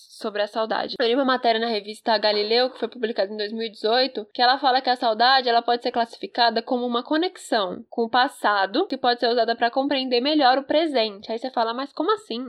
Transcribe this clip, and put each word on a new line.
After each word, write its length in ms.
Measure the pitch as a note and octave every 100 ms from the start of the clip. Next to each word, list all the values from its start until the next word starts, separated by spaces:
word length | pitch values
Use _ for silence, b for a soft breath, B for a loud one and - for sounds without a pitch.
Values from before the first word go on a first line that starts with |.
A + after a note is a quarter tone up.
| - -
sobre 240 | A3+ G3+
a 40 | G#3
saudade. 500 | A#3 A3 - - A#3
Eu 80 | A#3
li 80 |
uma 120 | B3 C4
matéria 340 | B3+ B3 A3+
na 80 | A#3
revista 500 | G#3+ G3+ G#3+ - G#3+
Galileu, 520 | G#3+ G#3 G#3 A#3 B3+
que 80 | B3+
foi 80 | A3+
publicada 440 | B3 A3 A#3 G3
em 40 | G#3+
dois 160 | G#3
mil 100 | A3+
e 80 | A3+
dezoito, 560 | G3+ G#3+ A#3+ C4 B3 G#3
que 100 | -
ela 160 | B3 C4+
fala 220 | C#4 B3+
que 100 | C4
a 60 | B3+
saudade, 520 | B3+ A3 A#3+ C4+ B3
ela 140 | A#3
pode 200 | A#3+ A#3+
ser 100 | B3
classificada 680 | A#3+ A#3 - G3 - A#3 A3
como 240 | A3+ B3 B3
uma 180 | A#3+
conexão 800 | B3 D#4 F#4 F#4 - A#3+ F#3+ - A#3
com 160 | -
o 60 | A3+
passado, 800 | B3+ C4+ - A3+ G#3 F#3+ A3 F#4+
que 80 | C4
pode 240 | B3+ A#3+
ser 80 | A#3+
usada 260 | B3 A3+
pra 160 | A#3 A#3
compreender 500 | B3+ C#4 C#4 C4 B3
melhor 380 | C4+ D#4 B3+ C4
o 60 |
presente. 680 | C4+ D4+ E4 C4 A3 G3 -
Aí 80 | A3+
você 120 | B3
fala, 240 | - A3+
"Mas 180 | A#3 C#4
como 180 | - D#4
assim?" 300 | G#4+ - A#3